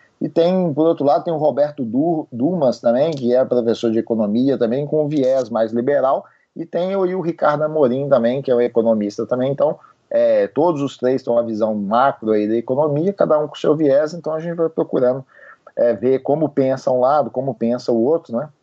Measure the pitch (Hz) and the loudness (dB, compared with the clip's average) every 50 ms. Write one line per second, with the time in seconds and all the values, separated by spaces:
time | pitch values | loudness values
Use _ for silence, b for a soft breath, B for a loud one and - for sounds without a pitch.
0 | b b b - - 156 - 165 165 180 185 185 180 165 127 147 160 165 165 165 | b b b -8 -8 -4 0 0 2 2 2 0 0 -2 0 0 2 2 2 2
1 | 135 143 156 170 - 175 160 143 156 143 120 139 147 147 - - 123 110 113 135 | 2 0 0 0 0 -2 -4 0 0 0 0 0 -2 -2 -2 -6 -6 -4 -2 -2
2 | 160 175 165 156 139 - 127 113 131 165 185 165 143 123 110 - - 117 117 131 | 0 0 -2 -4 -6 -8 -6 -2 -2 -2 0 0 0 0 0 0 0 0 2 2
3 | 151 165 156 139 120 120 123 127 131 131 127 123 113 117 104 - 117 113 110 117 | 0 0 -2 -2 -2 0 2 2 2 2 0 0 0 0 -2 0 0 0 0 0
4 | 110 - 117 110 107 101 107 120 131 139 127 113 120 110 123 143 151 147 156 156 | -2 -2 -2 -2 0 0 0 0 2 2 0 0 0 0 -2 -2 -4 -2 -2 -2
5 | 151 143 156 143 127 131 135 131 123 107 117 110 113 107 113 120 123 143 143 135 | -2 0 0 0 0 0 0 0 -2 -2 -2 -2 -2 0 -2 -2 0 0 0 2
6 | 131 135 147 196 - b b b b b b - 165 - - 170 180 190 196 196 | 2 2 0 0 -4 b b b b b b -12 -10 -6 -4 -4 -2 -2 -2 -2
7 | 190 180 185 190 156 170 165 - - 151 147 147 156 156 156 156 139 120 123 135 | -2 -2 -2 -2 -4 -4 -4 0 0 0 0 0 -2 -2 0 2 2 2 2 0
8 | 143 143 139 120 117 117 127 139 135 135 123 120 120 117 - 117 113 113 113 107 | 0 2 2 2 2 0 -2 -2 -2 0 2 2 2 2 2 0 2 2 2 0
9 | 104 101 - - 110 - 123 127 127 139 139 139 143 156 170 b b b b b | 0 -4 -4 -6 -4 -4 -2 -2 -2 -2 0 0 0 -2 -2 b b b b b
10 | _ - - 117 120 117 110 107 101 98 - 139 160 180 160 139 143 131 - - | _ -4 0 2 2 4 4 2 2 0 0 2 2 2 2 0 -4 -6 -4 -2
11 | 123 127 131 123 - 123 120 117 117 113 110 104 110 110 107 104 101 98 113 120 | 0 0 0 0 0 0 0 0 0 -2 -2 -2 -2 -2 -2 -2 -2 0 2 2
12 | 135 139 135 - 110 110 107 104 107 107 113 117 120 - 131 143 156 147 143 147 | 2 2 0 -2 -2 0 0 2 2 0 0 -2 -2 -2 -2 0 0 0 0 0
13 | 170 202 196 - - 156 156 151 151 147 - - - 156 147 160 156 139 180 185 | -2 -2 0 0 2 2 2 0 0 -2 -6 -2 0 2 2 2 2 2 2 2
14 | 156 156 175 170 - 156 160 160 165 170 170 175 165 160 - 165 156 - - 151 | 0 -2 -6 -8 -6 -6 -6 -6 -6 -6 -4 -2 -2 -2 -2 -4 -4 -2 0 0
15 | 127 123 131 135 135 B B B B B B B B - - - 117 120 113 92 | 2 2 0 -2 -6 B B B B B B B B -10 -2 0 2 2 2 2
16 | 113 131 131 127 - - 143 160 156 143 - 143 131 131 131 127 - 135 127 127 | 0 0 0 0 0 0 0 0 0 -2 0 0 0 0 0 -2 -2 0 0 2
17 | 123 135 151 147 123 110 - 127 135 135 113 - 117 117 123 123 - - 120 113 | 2 2 2 2 0 -2 -4 -6 -4 -4 -4 -4 -2 -2 -2 -2 -2 0 0 2
18 | 117 139 165 160 - - 117 120 151 147 _ _ | 2 2 0 0 -2 -4 -6 -6 -6 -8 _ _